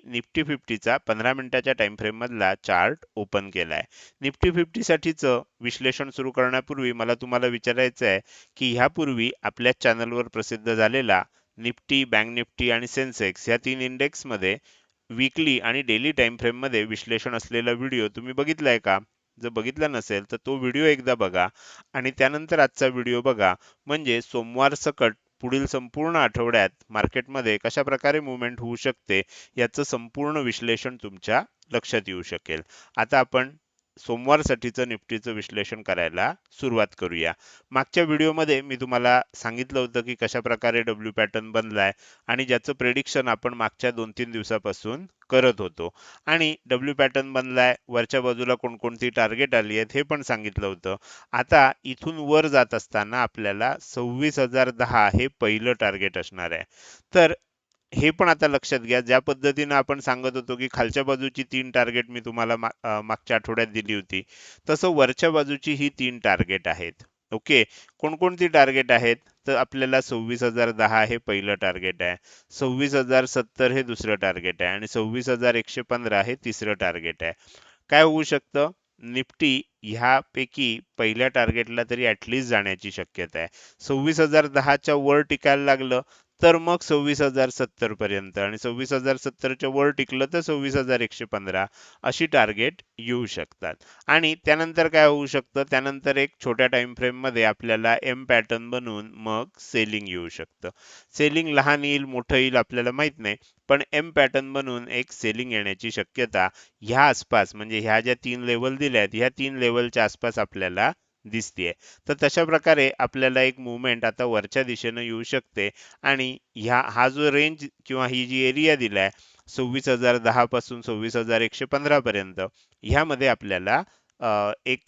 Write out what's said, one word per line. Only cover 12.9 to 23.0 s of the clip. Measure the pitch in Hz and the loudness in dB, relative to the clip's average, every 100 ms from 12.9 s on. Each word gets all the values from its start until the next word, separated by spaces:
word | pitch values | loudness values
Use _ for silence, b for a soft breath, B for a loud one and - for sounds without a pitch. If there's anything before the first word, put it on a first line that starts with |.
| - 131 117 101 90 - | -4 -4 -2 -4 -2 -2
या | 117 | -2
तीन | 131 131 | -2 -6
इंडेक्समध्ये | 127 127 143 - 139 107 95 113 b b b _ - | -6 -4 -4 -4 -8 -4 -2 -2 b b b _ -12
वीकली | 117 131 160 156 127 | -4 -2 0 0 0
आणि | 113 127 | 0 0
डेली | 127 110 139 | 0 0 0
टाइम | 143 120 117 | 2 0 0
फ्रेममध्ये | 120 120 135 117 | -2 -2 -2 -2
विश्लेषण | 107 107 - 113 127 | -2 -4 -6 -6 -4
असलेला | 117 - 120 120 | -8 -6 -2 -2
व्हिडिओ | 120 131 127 107 | -2 -2 -2 -4
तुम्ही | 110 123 | -4 -8
बघितलाय | 131 147 156 147 117 | -4 -4 0 2 2
का? | 101 98 104 _ _ _ | 2 0 -2 _ _ _
जर | 117 | -8
बघितला | 113 113 139 151 | -4 -4 -2 -4
नसेल | 127 - 101 101 | -4 -4 -4 -4
तर | 117 - | -8 -6
तो | |
व्हिडिओ | 135 127 131 | -4 -2 2
एकदा | 156 143 127 | 2 2 2
बघा | 120 98 90 90 B B B _ | 0 0 2 0 B B B _
आणि | 135 127 | -6 -4
त्यानंतर | 131 131 151 160 165 | 2 2 0 -2 2
आजचा | 135 - 135 | 2 2 0
व्हिडिओ | 123 | 0